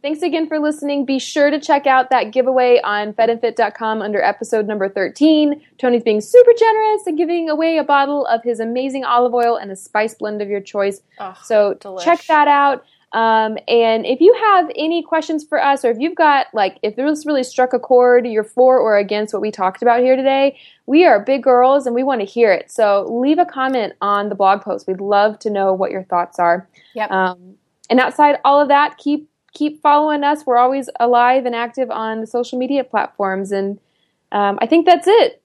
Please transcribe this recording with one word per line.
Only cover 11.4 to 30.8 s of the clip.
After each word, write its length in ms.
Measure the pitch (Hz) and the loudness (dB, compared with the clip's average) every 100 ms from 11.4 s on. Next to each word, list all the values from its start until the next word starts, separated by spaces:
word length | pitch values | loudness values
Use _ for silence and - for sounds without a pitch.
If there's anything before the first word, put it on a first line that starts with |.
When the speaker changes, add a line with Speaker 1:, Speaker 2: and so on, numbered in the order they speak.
Speaker 1:
So 320 | - 214 208 | -2 0 0
Speaker 2:
delish. 280 | - 202 185 | -2 -12 -6
Speaker 1:
check 180 | 180 339 - | -2 -2 0
that 220 | 311 294 | 0 2
out. 360 | 285 285 254 _ _ _ | 2 2 -2 _ _ _
Um, 440 | 226 226 220 220 220 - | -2 0 0 -2 -6 -2
and 380 | 233 226 226 | 0 2 0
if 160 | - 262 | -2 2
you 140 | 359 | 4
have 340 | 494 440 381 311 - | 4 4 2 0 -4
any 260 | 311 339 | -4 -4
questions 400 | 330 320 311 311 | -2 -4 -4 -8
for 200 | 302 302 | -4 -2
us, 220 | 277 277 254 | 0 0 -2
or 40 | |
if 80 | 226 | -2
you've 160 | 302 359 | -4 0
got, 320 | 311 277 - | 2 2 -2
like, 260 | 220 190 - | -2 -4 -2
if 140 | 214 208 | -8 -4
this 280 | 277 302 | -4 -4
really 200 | 302 285 | -2 -4
struck 280 | 254 - 254 | -2 -2 -2
a 60 | 247 | -2
chord, 480 | - 247 247 247 240 | 2 4 6 4 2
you're 160 | 214 | -4
for 320 | 214 - 254 254 | -4 2 4 4
or 200 | 220 208 | 2 0
against 340 | 196 208 214 | 0 -4 -4
what 80 | 202 | -4
we 120 | 214 | -6
talked 280 | 214 185 190 | -2 -4 0
about 180 | 240 233 | 0 2
here 160 | 254 262 | 2 2
today, 420 | 269 269 277 269 - _ | 2 2 0 -2 -20 _
we 220 | - 285 359 | 0 4 4
are 140 | 214 | 4
big 220 | 208 269 | 0 -2
girls 420 | 269 247 254 277 254 | 2 4 4 2 0
and 80 | |
we 80 | 240 | -4
wanna 220 | 269 254 | -2 -4
hear 280 | 196 233 226 | -6 0 2
it. 180 | 175 - | 2 -2
So 340 | - 208 202 190 | -2 0 0 -2
leave 300 | 233 269 311 | -4 0 0
a 80 | 349 | 0
comment 460 | 269 262 262 208 - | -2 -4 -2 -4 -6
on 260 | 202 202 208 | -4 -2 -4
the 40 | |
blog 260 | 202 196 202 | 0 2 0
post. 240 | 208 - - | -2 -10 -6
We'd 120 | 185 | -8
love 380 | 202 202 208 214 | -2 0 0 -2
to 100 | 220 | -6
know 240 | 202 196 | -2 -2
what 200 | 190 190 | 0 -4
your 100 | 196 | -6
thoughts 360 | 185 180 175 - | -4 -4 -4 -2
are. 280 | 175 175 185 _ _ | 0 0 -4 _ _
Speaker 2:
Yep. 160 | 233 214 | -10 -4
Speaker 1:
Um, 420 | 190 185 180 180 196 _ _ _ | -2 -2 -4 -20 _ _ _ _
and 120 | 254 | 0
outside 400 | 254 254 294 277 | 0 2 2 2
all 160 | 269 285 | 2 2
of 60 | 285 | 4
that, 320 | 285 294 - | 2 2 -4
keep, 300 | 285 302 302 _ _ | -6 -6 -8 _ _
keep 280 | - 294 302 | -6 -6 -2
following 440 | 294 294 302 294 | 2 2 2 -2
us. 200 | 285 302 | -2 -4
We're 120 | 302 240 | 0 2
always 320 | 254 277 | 2 0